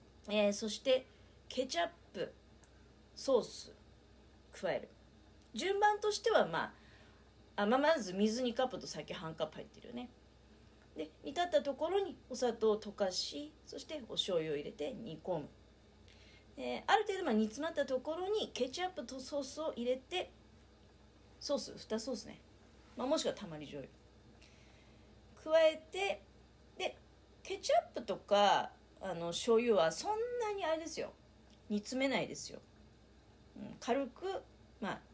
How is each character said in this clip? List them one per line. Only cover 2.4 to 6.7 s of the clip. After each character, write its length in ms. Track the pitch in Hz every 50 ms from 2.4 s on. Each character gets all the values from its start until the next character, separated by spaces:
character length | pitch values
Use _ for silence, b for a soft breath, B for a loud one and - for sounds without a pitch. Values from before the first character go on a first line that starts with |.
| - - - - - - - - - - - - - - -
ソ 220 | - - - 269 226
ー 40 |
ス、 300 | 165 - - - - - - - - - - - - - - - - - - - - -
加 180 | - - - 175
え 80 | 143 117
る。 80 | - - - - - - - - - - - - - - -
順 260 | 220 302 381 403 403
番 180 | 415 415 415 415
と 120 | 415 427
し 60 | 415 -
て 120 | - 453
は、 160 | 427 285 196
ま 280 | 165 165 151 113 -